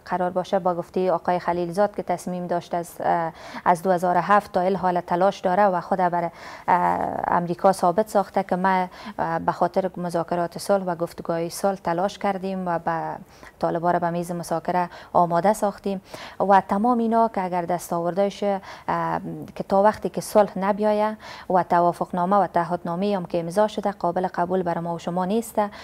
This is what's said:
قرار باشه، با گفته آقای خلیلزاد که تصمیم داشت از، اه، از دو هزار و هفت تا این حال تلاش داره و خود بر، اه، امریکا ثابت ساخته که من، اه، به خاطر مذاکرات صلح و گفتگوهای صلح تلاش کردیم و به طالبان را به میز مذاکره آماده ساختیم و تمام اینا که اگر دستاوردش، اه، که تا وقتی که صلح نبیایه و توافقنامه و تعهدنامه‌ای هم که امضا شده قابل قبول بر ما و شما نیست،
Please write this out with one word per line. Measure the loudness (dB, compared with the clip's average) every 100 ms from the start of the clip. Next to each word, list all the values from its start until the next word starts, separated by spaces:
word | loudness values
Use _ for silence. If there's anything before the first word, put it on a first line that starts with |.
| -6
قرار | -2 -2
باشه، | -2 -2 0
با | 0 -2
گفته | -4 -2 0
آقای | 0 0 -2
خلیلزاد | 0 -2 -2 0 0 0
که |
تصمیم | -4 -4 -4 -6 -4
داشت | -4 -2
از، | -6 -6 -4
اه، | 0 0 -2 -6 -14 -4 2
از | 2
دو | 4
هزار | 2 4 2
و |
هفت | 4 4 4
تا | 0
این | 0 2
حال | 0 0
تلاش | 0 2 2 2
داره | 0 4 4
و | 2
خود | -2 0
بر، | 2 0 -2 -6 -18 -10 0
اه، | 2 2 0 -2 -4 0
امریکا | 0 0 2 2
ثابت | 4 2 2 2
ساخته | 0 0 -2
که | -2 0
من، | 2 2 -2 -6 -14 -4
اه، | -2 -2
به | -2
خاطر | 0 0 0 -2 -4
مذاکرات | -4 -2 -2 -2 -2 -4
صلح | 0 0
و | 0 -4
گفتگوهای | -4 -6 -6 -4 -4
صلح | -2 -2 -2
تلاش | -2 0 -2 -2
کردیم | -4 -2 -4 -4 -2
و | -2
به | -2 -4 -4 -8 -14 -20 -20 -4
طالبان | -2 0 0
را | 2
به | 0
میز | -2 -4
مذاکره | -6 -4 -4 -2 -2 -2 -6 0
آماده | 2 4 4 2
ساختیم | 2 0 -2 -6 -6 -8 -16 -12 -2
و | 4 6 4
تمام | 0 2 2
اینا | 2 2 2
که | 0
اگر | -2 -2
دستاوردش، | -2 -4 -2 -4 -2 0 0 0
اه، | -2 -2 -6 -12 -4 -2 -2 -4 -6 -10 -12 -10
که |
تا | 0 4
وقتی | 4 2 -4
که | -6
صلح | 0 4 4 2
نبیایه | -2 0 0 2 0 -4 -14 -16 0
و | 0
توافقنامه | 4 4 4 2 -4 -2 2 4
و | 4
تعهدنامه‌ای | 0 0 -2 -4 -2 -2
هم | -2 -2
که | -4
امضا | -2 0 0
شده | 0 -4
قابل | -2 -2 -2 -2
قبول | -2 -2 0
بر | 0 -2
ما | -4 -6
و |
شما | -4 -4 -2
نیست، | -2 -2 -2 -2 -4